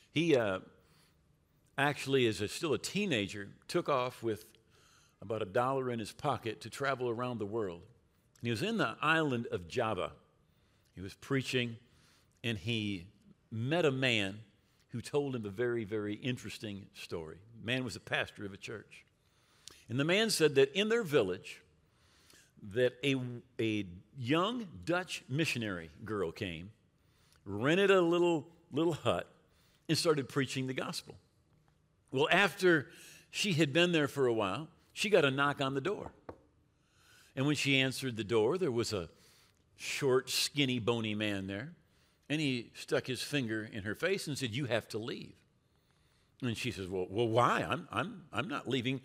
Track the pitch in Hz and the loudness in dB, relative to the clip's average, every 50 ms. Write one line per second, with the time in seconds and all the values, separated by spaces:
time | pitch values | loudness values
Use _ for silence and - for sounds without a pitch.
0 | - _ - 147 170 170 147 127 117 101 95 95 - - - _ _ _ _ _ | -20 _ -2 0 4 4 4 4 4 2 0 -2 -4 -10 -20 _ _ _ _ _
1 | _ _ _ _ _ _ _ _ _ _ _ _ _ _ _ - 139 147 139 - | _ _ _ _ _ _ _ _ _ _ _ _ _ _ _ 0 0 0 0 -2
2 | - 135 135 135 123 113 107 98 107 95 - - - 165 131 101 - - - 185 | 0 2 4 4 4 4 4 0 -2 -4 -4 -4 -2 0 0 0 -2 -2 -2 -2
3 | 208 202 151 110 101 92 92 104 101 101 101 - _ - - 175 165 - 151 131 | 0 0 0 0 0 -2 -4 -8 -12 -14 -16 -18 _ -4 -2 -2 0 0 0 0
4 | 123 127 120 - - 117 107 98 - - - _ _ _ _ _ _ _ _ _ | 0 -2 -4 -4 -2 -2 -2 -2 -6 -12 -20 _ _ _ _ _ _ _ _ _
5 | _ _ _ _ - 101 113 107 107 101 92 - 123 131 135 135 131 123 120 113 | _ _ _ _ -8 -6 -4 -4 -4 0 0 2 2 2 2 0 -2 -2 -4 -4
6 | 107 92 - - - 151 131 110 - 117 107 - - 113 - - 139 135 135 127 | -6 -8 -8 -4 -2 -2 -2 -2 -2 -6 -8 -8 -10 -12 -10 -6 -4 -2 -2 0
7 | 127 123 117 110 123 127 123 113 107 98 104 117 107 95 85 85 87 - - _ | -2 -2 -2 -2 -4 -4 -4 -4 -4 -4 -2 -2 -2 -4 -6 -8 -12 -18 -20 _
8 | _ _ _ _ _ _ _ - - 117 117 104 139 208 233 214 156 120 110 - | _ _ _ _ _ _ _ -8 -4 -2 -2 -2 -2 -2 0 0 0 0 0 0
9 | 131 151 160 160 160 147 127 120 117 - - 104 87 82 76 127 117 110 107 90 | 0 2 2 4 2 2 0 -2 -2 -4 -6 -6 -6 -6 -2 -2 0 0 0 0
10 | 85 73 - - _ _ _ _ _ _ _ _ _ _ _ _ _ _ _ - | -2 -4 -6 -10 _ _ _ _ _ _ _ _ _ _ _ _ _ _ _ -12
11 | 90 101 - - - - 139 135 127 - - 127 120 120 117 110 - _ _ _ | -12 -12 -12 -12 -6 -4 -2 -2 -2 0 0 -2 -2 -2 -4 -10 -16 _ _ _
12 | _ _ _ _ _ _ _ _ - 117 117 98 78 113 117 110 107 104 101 90 | _ _ _ _ _ _ _ _ -6 -4 -4 -4 -4 -4 -2 -2 -2 -4 -4 -6
13 | 82 98 - _ _ - - _ _ _ - 110 113 131 151 175 175 151 131 131 | -8 -12 -20 _ _ -20 -20 _ _ _ -8 -6 -4 0 0 2 2 2 2 2
14 | 135 131 117 110 101 95 98 107 113 - _ _ _ _ _ _ _ _ - 120 | 2 2 2 2 2 0 -4 -8 -14 -18 _ _ _ _ _ _ _ _ -10 -10
15 | 104 - - 147 143 139 131 123 110 104 98 101 123 120 120 117 113 95 107 107 | -6 -2 -2 -2 0 0 -2 -4 -6 -6 -4 -2 -2 0 0 -2 -4 -4 -4 -4
16 | 104 104 104 107 - 123 127 120 - 104 - - - 110 101 95 98 - - - | -4 -4 -4 -4 -4 -4 -4 -4 -6 -10 -10 -10 -10 -10 -10 -10 -12 -14 -18 -18
17 | - - - 90 80 78 82 85 101 110 117 113 87 110 123 131 127 120 92 101 | -12 -10 -8 -8 -8 -10 -12 -16 -20 -20 -20 -10 -4 -2 -2 -2 -2 -4 -6 -10
18 | - - 151 147 120 - - - 104 101 98 98 - - 117 104 101 - - - | -8 -4 -4 -2 -2 -4 -6 -10 -10 -10 -10 -12 -12 -12 -12 -12 -14 -16 -20 -20
19 | - _ _ _ _ _ _ _ _ _ _ _ _ - - - - - 113 127 | -20 _ _ _ _ _ _ _ _ _ _ _ _ -20 -20 -20 -12 -4 -2 0
20 | 143 160 175 202 226 226 180 - 160 147 139 135 135 135 - 180 208 214 226 240 | 2 2 4 4 2 2 4 4 4 6 8 8 6 6 6 2 0 2 2 2
21 | 233 165 139 147 110 92 90 95 - - - - - _ _ _ _ _ _ _ | 2 4 4 4 4 4 0 -4 -8 -12 -16 -18 -20 _ _ _ _ _ _ _
22 | _ _ _ _ _ - - - - _ _ - - 107 92 117 123 123 - - | _ _ _ _ _ -20 -20 -20 -20 _ _ -20 -16 -6 0 2 2 2 0 0
23 | - 143 135 135 127 123 123 120 120 _ _ - 117 110 107 104 101 92 87 92 | 0 0 0 0 -2 -6 -8 -10 -14 _ _ -2 -2 0 0 -2 -4 -6 -10 -14
24 | - _ - 135 127 113 147 165 180 208 240 254 226 180 135 90 87 92 170 180 | -18 _ -14 -8 -2 0 2 2 2 0 -2 -4 -8 -10 -12 -10 -4 -2 -2 -2
25 | 185 175 - - - - 127 147 165 - - 131 113 107 95 87 80 80 - - | -2 -4 -8 -10 -8 -4 -2 0 0 0 0 -2 -2 -2 -4 -6 -8 -10 -14 -14
26 | - 107 110 104 92 82 82 - 110 95 85 80 85 101 - _ _ _ _ _ | -10 -6 -4 -2 -2 -2 -4 -4 -6 -6 -6 -8 -10 -14 -16 _ _ _ _ _
27 | _ _ _ _ _ _ _ _ _ 101 98 104 113 139 160 185 202 190 196 190 | _ _ _ _ _ _ _ _ _ -8 -6 -2 2 2 4 4 6 6 6 6
28 | 175 170 170 175 175 175 170 156 135 - - - _ - - 135 165 175 156 - | 6 6 4 4 4 4 4 2 0 -4 -12 -20 _ -6 -2 0 0 2 0 0
29 | - 120 92 87 - - - _ _ _ _ _ _ _ _ _ _ - 160 - | 2 2 2 2 0 -6 -12 _ _ _ _ _ _ _ _ _ _ 0 0 2
30 | - 170 156 147 135 - - 147 135 120 - 135 131 131 131 127 - 147 170 - | 4 4 4 4 0 -2 -2 -2 -2 0 -2 -4 -4 -4 -4 -4 -6 -6 -6 -8
31 | - - - - - _ _ _ _ _ _ _ _ _ _ _ _ _ _ _ | -10 -12 -14 -18 -20 _ _ _ _ _ _ _ _ _ _ _ _ _ _ _
32 | _ _ - 131 143 - 165 180 202 190 143 - 185 185 170 156 127 - - - | _ _ 0 0 2 4 6 6 4 4 2 4 6 6 6 6 4 0 -10 -20
33 | - - - - - _ - - - 208 180 143 170 147 131 165 170 180 175 160 | -20 -20 -20 -20 -20 _ -4 -2 0 2 4 4 4 4 4 4 4 4 4 2
34 | 147 131 - 143 135 123 117 110 104 95 92 120 160 - - _ _ _ - - | 2 2 2 2 2 4 4 2 2 0 -2 -4 -6 -10 -14 _ _ _ -8 -4
35 | - 214 190 190 151 139 131 139 143 143 139 - 143 135 139 139 160 180 208 - | 2 4 6 6 6 6 4 4 2 2 2 0 -2 -2 -2 -2 -2 -2 -4 -6
36 | - - - - _ - - - _ _ _ _ _ _ _ _ _ _ _ _ | -8 -12 -14 -16 _ -20 -20 -20 _ _ _ _ _ _ _ _ _ _ _ _
37 | _ _ - - - - - - 131 147 151 143 139 139 139 135 131 131 127 - | _ _ -20 -20 -20 -10 -4 -2 0 0 2 2 4 4 4 6 4 2 0 -2
38 | - 131 120 107 113 98 120 113 107 117 156 190 185 160 117 117 113 - 110 98 | -4 -4 -4 -4 -2 2 4 4 4 4 4 2 0 0 0 0 0 0 -2 -4
39 | 85 78 - - - - - _ _ _ _ _ _ _ _ - - - - - | -4 -6 -10 -18 -20 -20 -20 _ _ _ _ _ _ _ _ -12 -8 -6 -4 -2
40 | 147 139 127 131 131 - - - - - - 143 147 131 127 123 110 107 120 117 | 2 2 2 2 2 0 0 -2 -2 0 0 2 2 2 2 0 0 0 0 0
41 | 113 110 104 104 107 104 101 98 95 95 98 101 120 160 175 - _ _ _ _ | 0 -2 -2 -2 -2 -2 -2 -4 -4 -6 -6 -8 -8 -10 -14 -20 _ _ _ _
42 | _ _ _ _ _ - 139 156 156 139 131 123 110 - - - - - - 131 | _ _ _ _ _ -6 -4 -2 -2 -2 -2 -4 -6 -10 -14 -16 -6 -2 -2 -2
43 | - - 127 107 - - 143 147 131 110 110 110 107 110 - 110 92 107 104 - | 0 -2 -4 -4 -4 -4 -2 -2 -2 -2 -2 -4 -4 -6 -8 -8 -6 -6 -4 -2
44 | - 175 196 185 - - 143 120 139 123 104 131 151 110 123 110 - - - 110 | -2 -2 -2 -2 -4 -4 -6 -4 -4 -4 -4 -4 -2 0 0 -2 -2 -4 -6 -8
45 | 110 127 185 214 - - - - _ _ _ _ _ _ _ _ _ _ _ _ | -6 -6 -8 -10 -12 -14 -18 -20 _ _ _ _ _ _ _ _ _ _ _ _
46 | _ _ _ _ _ _ _ _ - 123 113 - - 127 95 90 98 90 92 92 | _ _ _ _ _ _ _ _ -4 -2 -2 -2 -4 -4 -4 -4 -6 -4 -4 -4
47 | 92 87 95 104 120 113 110 123 120 143 208 113 - 80 120 165 180 - - 101 | -4 -2 0 0 2 2 4 4 4 4 4 2 0 -2 -4 -4 -6 -4 -4 -4
48 | 131 190 - 185 - - - 101 127 - 147 123 - 113 123 135 110 127 135 131 | -4 -4 -6 -12 -16 -8 -6 -4 -4 -4 -4 -6 -4 -2 -2 0 0 0 -2 -4
49 | 131 | -6